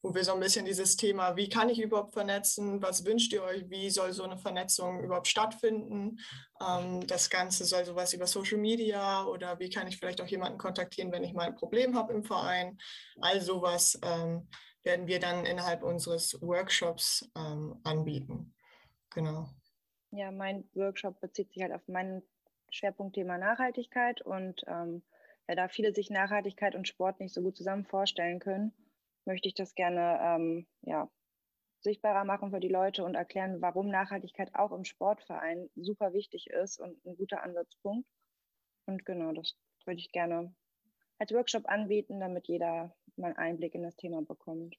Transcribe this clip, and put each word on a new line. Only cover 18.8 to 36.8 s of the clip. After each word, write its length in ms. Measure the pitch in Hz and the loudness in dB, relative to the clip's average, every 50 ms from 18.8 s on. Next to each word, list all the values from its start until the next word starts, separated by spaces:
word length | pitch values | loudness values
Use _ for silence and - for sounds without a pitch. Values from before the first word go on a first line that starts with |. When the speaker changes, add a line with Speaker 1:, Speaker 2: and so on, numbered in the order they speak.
| _ _ _ _ _ _ | _ _ _ _ _ _
Speaker 1:
Genau. 380 | - - 160 156 151 156 160 - 135 135 _ _ _ _ _ _ _ _ _ _ | -4 -2 -2 -2 -2 -4 -6 -8 -12 -18 _ _ _ _ _ _ _ _ _ _
Speaker 2:
Ja, 220 | - 202 202 196 196 | -6 -6 -6 -6 -4
mein 360 | 190 196 196 196 196 190 _ _ | -4 -4 -2 -4 -4 -6 _ _
Workshop 460 | 190 196 196 190 - - 196 185 _ | 0 0 0 0 -2 -4 -6 -6 _
bezieht 320 | - 180 _ - 196 _ _ | -10 -8 _ -4 -4 _ _
sich 100 | 185 185 | -4 -4
halt 100 | 175 175 | -4 -4
auf 140 | 175 _ | -6 _
mein 340 | - 185 185 185 190 190 185 175 _ _ _ _ _ _ _ _ _ | -4 -2 -2 -2 -2 -4 -6 -8 _ _ _ _ _ _ _ _ _
Schwerpunktthema 680 | - - - 202 190 - 202 196 190 202 185 180 180 175 | -10 -2 -2 -2 -2 -2 -8 -6 -2 -2 -2 -2 -2 0
Nachhaltigkeit 840 | 185 202 233 233 254 254 247 - 240 - - 247 240 240 247 - - | 2 2 2 4 2 0 0 -2 -6 -4 0 2 2 2 2 -2 -6
und, 420 | - 190 190 185 190 180 - - | -6 -4 -4 -4 -6 -8 -10 -8
ähm, 380 | - 175 170 170 170 170 175 - _ _ _ _ - - _ _ - | -6 -6 -4 -4 -4 -6 -8 -10 _ _ _ _ -20 -20 _ _ -2
ja, 80 | 175 | 0
da 100 | 175 180 | 0 0
viele 260 | 185 - - 214 214 202 | 0 0 2 2 2 2
sich 180 | 208 202 190 | 2 -2 0
Nachhaltigkeit 640 | 208 196 190 196 208 208 196 202 196 - 208 202 - | 2 2 2 4 4 0 0 0 -4 0 0 0 0
und 100 | 202 185 | 0 -6
Sport 320 | - - _ 180 190 196 _ | -6 -2 _ 0 0 0 _
nicht 160 | 190 185 - | -8 -8 -4
so 80 | 180 180 | -2 -2
gut 140 | 190 185 | -2 -2
zusammen 280 | - 180 185 196 202 196 | -2 -4 -4 -2 -2 -4
vorstellen 540 | - - 196 196 202 - - 170 175 175 180 | -2 0 0 0 0 0 0 -2 -2 -2 -2
können, 340 | 170 196 190 190 208 220 - _ _ _ _ _ _ _ _ _ _ | -2 -2 -2 0 0 -2 -4 _ _ _ _ _ _ _ _ _ _
möchte 240 | - 190 185 - 196 | -4 -4 -2 -2 -4
ich 60 | 185 | -2
das 200 | - 190 190 - | -4 -6 -6 0
gerne, 460 | - 185 175 180 175 175 170 170 - - | 2 2 2 4 4 4 4 4 4 4
ähm, 460 | 170 170 165 165 165 165 170 175 _ _ _ - | 4 4 4 2 2 0 -2 -4 _ _ _ -6
ja, 280 | - 160 156 - - _ _ _ _ _ _ _ _ _ _ _ _ _ _ | -2 -2 -2 -2 -4 _ _ _ _ _ _ _ _ _ _ _ _ _ _
sichtbarer 420 | - 202 214 208 - 214 202 196 196 | -2 -2 -2 2 2 4 4 4 4
machen 300 | 196 196 202 202 196 196 | 2 0 0 -2 -4 -2
für 80 | 190 | -2
die 80 | 180 185 | 0 2
Leute 340 | 185 185 190 196 196 202 185 | 4 4 4 2 2 0 -4
und 140 | 170 185 | -2 0
erklären, 440 | 175 175 - - 196 190 190 190 170 | -2 -2 -2 -4 -4 -2 -2 -2 0
warum 280 | 175 180 170 180 196 202 | 0 0 0 0 0 2
Nachhaltigkeit 640 | 196 190 196 190 202 196 190 180 - - 196 - - | 2 2 0 0 -2 -6 -6 -8 -6 -6 -8 -4 2
auch 160 | - 196 208 | 2 2 2
im 140 | 180 185 185 | 0 -6 -8
Sportverein 840 | - - _ 180 196 214 - - _ 185 160 - 160 170 175 180 - _ | -8 -6 _ 2 2 2 2 -2 _ -8 -4 -4 -4 -4 -4 -8 -10 _
super 380 | - 175 185 208 _ 214 190 175 | -8 -4 -4 -2 _ 0 2 2
wichtig 340 | 202 208 - - 190 - - | 0 -2 -2 -10 -14 -12 -4
ist 280 | - 160 185 196 - | -2 -2 -2 -2 -4
und 260 | - | -10